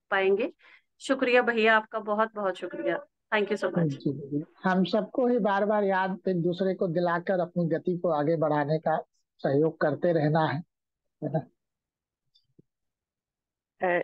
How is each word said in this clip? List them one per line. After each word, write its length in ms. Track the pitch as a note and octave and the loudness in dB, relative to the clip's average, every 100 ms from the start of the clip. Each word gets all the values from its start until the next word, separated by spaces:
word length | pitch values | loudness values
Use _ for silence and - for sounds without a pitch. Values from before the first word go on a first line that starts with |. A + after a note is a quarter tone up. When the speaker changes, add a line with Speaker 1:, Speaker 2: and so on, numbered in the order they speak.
| _ | _
Speaker 1:
पाएंगे। 420 | G3 F#3+ G3 C#4+ - - - _ _ | 0 2 2 0 -8 -20 -20 _ _
शुक्रिया 440 | - C4+ B3 B3 | -4 0 4 4
भैया, 340 | A#3 A#3 A3 A3 | 4 2 4 4
आपका 220 | A3 A3+ | 2 -6
बहुत 360 | G#3+ G#3 A3 | -4 -2 -2
बहुत 220 | G#3 G3 F#3 | -2 -4 -4
शुक्रिया। 500 | F3+ C#4+ D4 - - _ _ | -8 -6 -4 -4 -8 _ _
Thank 180 | G#3+ G3+ | -2 0
you 120 | G#3 | -2
so 100 | F#3+ | -2
much। 140 | F3+ E3 | 0 0
Speaker 2:
जी, 240 | C3+ D#3 | 0 -4
जी। 320 | C#3 C#3 C#3+ D#3+ _ | -6 -6 -6 -6 _
हम 200 | F#3 F#3 | 0 2
सबको 420 | F3 A3 F#3 - B3 | 2 0 -2 0 0
ही 120 | B3 | 2
बार 260 | G3+ G3 | 2 2
बार 200 | G#3 G#3+ | 2 0
याद 340 | G3+ F#3+ F#3+ G3 - | 2 0 0 -2 -2
एक 140 | F#3 | 0
दूसरे 320 | E3+ F3 F#3+ | 0 0 -2
को 140 | F#3 G3 | -2 -2
दिलाकर 520 | E3 F3 E3+ F3 F#3+ | 0 0 0 0 -2
अपनी 240 | F3 F3+ | -2 -2
गति 340 | E3+ D#3 D3 F3+ | -2 -2 -2 -2
को 100 | F3 | 0
आगे 280 | D3+ D3 E3 | 0 0 0
बढ़ाने 420 | D#3 D3+ C#3+ D#3 | 2 0 0 0
का 260 | D#3+ D#3 - _ _ _ | 0 -2 -4 _ _ _
सहयोग 420 | D#3+ C#3 D#3+ D#3+ | 0 2 2 0
करते 320 | D#3+ C#3 F3+ | -2 0 0
रहना 280 | E3 D3+ D#3 | 2 2 2
है, 220 | D#3 - - _ _ _ _ _ | 0 -2 -8 _ _ _ _ _
है 80 | D3+ | -6
ना? 60 | C#3+ - _ _ _ _ _ _ _ _ _ _ _ _ _ _ _ _ _ _ _ _ _ _ _ | -6 -6 _ _ _ _ _ _ _ _ _ _ _ _ _ _ _ _ _ _ _ _ _ _ _
Speaker 3:
अ, 200 | F#3 F3 | -2 0